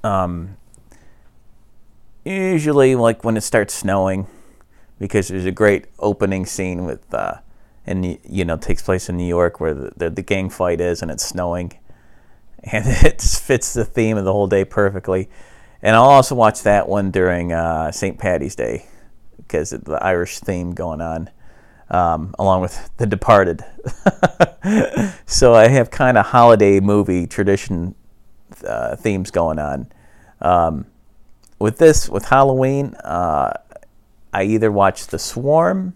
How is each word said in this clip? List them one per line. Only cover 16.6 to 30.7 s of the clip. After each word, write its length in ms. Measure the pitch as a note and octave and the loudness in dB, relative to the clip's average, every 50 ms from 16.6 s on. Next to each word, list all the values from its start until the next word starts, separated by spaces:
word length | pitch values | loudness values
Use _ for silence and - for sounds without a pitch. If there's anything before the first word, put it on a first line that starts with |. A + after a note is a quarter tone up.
| - | 0
that 260 | - G#2 G2+ - - | 2 2 2 2 0
one 220 | F#2+ G#2 G2+ F#2+ | -2 -2 -2 -2
during, 420 | F2+ G2 F2+ F2+ F2 F2 F2 F2 E2+ | 0 0 2 2 0 -2 -2 -4 -4
uh, 400 | E2 E2 E2 D#2+ D#2 D#2+ D#2 - | -2 -2 -2 -2 -2 -4 -6 -6
Saint 260 | - - G2 F2+ - | -6 -6 -6 -6 -4
Patty's 380 | - G2 F2+ D#2+ C#2 C#2 - | -4 -2 -2 -2 -4 -6 -6
Day, 300 | - B1+ A1+ A#1 - - - - - - - - - - - - - - | -6 -6 -6 -6 -8 -12 -16 -20 -20 -20 -20 -20 -20 -20 -20 -20 -20 -16
'cause 260 | - - E2 D#2 - - | -6 -6 -6 -4 -4 -10
of 100 | B1+ - | -14 -10
the 180 | - D2+ - - | -8 -8 -4 -2
Irish 380 | F#2 F#2 F2 F2 F2+ - - | -2 -2 -2 -2 -6 -8 -12
theme 320 | - - F#2+ F2 F2 F2 F2 | -8 -8 -6 -6 -6 -8 -8
going 280 | - F2 E2+ D#2+ D#2 E2 | -8 -8 -8 -8 -8 -8
on, 280 | E2 D#2+ E2 E2+ - - - - - - - - - _ _ - - | -8 -8 -8 -10 -12 -14 -20 -20 -20 -20 -20 -20 -20 _ _ -14 -4
um, 440 | - F2+ F2 E2+ D#2+ D#2+ D#2 F#2+ - - | -2 0 0 0 -2 -2 -6 -10 -8 -4
along 240 | G2+ G2 F#2+ F#2 F2+ | 0 0 0 0 -2
with 280 | F2 - - - - - | -4 -8 -10 -12 -10 -6
The 100 | - A#2+ | -4 -4
Departed. 580 | G#2 G#2 G2 - - A2+ G2+ F#2+ F2 E2 - - - | -2 -2 -4 2 4 4 4 4 2 -2 -6 -10 -16
<laughs> 40 | - - - C3 - - - - - - - - - - F3+ - - - - F#3 G#3+ A3 C4 - - - G#3+ G3 F3+ - - | -16 -12 -10 -10 -10 -2 -2 -2 -2 0 -2 -2 2 0 0 0 0 -10 -6 -2 0 0 0 -2 -2 -4 -6 -6 -6 -14 -12
So 280 | - - - - B2 A#2 | -6 0 4 6 8 8
I 140 | A2+ G#2+ A#2 | 8 8 8
have 220 | C3+ C3+ A#2 - | 6 4 2 0
kinda 320 | - - C3+ B2+ B2+ A2 G2 | 0 0 2 4 4 4 2
holiday 580 | - - B2 A#2+ A#2+ A#2 G#2 G#2 G2+ G2+ G2 | 4 4 6 8 8 8 8 6 6 6 4
movie 460 | F#2+ G2+ G#2 G#2 G2+ F#2+ F#2 F2+ F2 | 4 2 2 2 2 2 0 -2 -2
tradition, 680 | - - - G2+ G2 G2 G2 - - G2+ E2+ E2+ F2+ G2 - _ - _ _ - - - - - _ - - - | -4 -4 -2 0 0 0 0 -2 -6 -6 -6 -6 -8 -10 -14 _ -20 _ _ -20 -20 -20 -20 -20 _ -20 -16 -12
uh, 300 | - G#1+ A1+ B1 A#1+ C#2 | -10 -8 -6 -6 -8 -8
themes 340 | - - A2 G2+ F#2+ F#2 - | -4 -4 -2 -2 -2 -4 -4
going 300 | - F2 E2+ D#2+ D#2 D#2 | -2 -2 -2 0 -2 -4
on. 260 | D2 D2 C#2 C#2 - - - _ _ - _ - _ _ _ _ | -4 -6 -6 -8 -10 -14 -18 _ _ -20 _ -20 _ _ _ _
Um, 460 | - E2+ F2+ F2 E2+ E2 | 0 2 2 2 2 0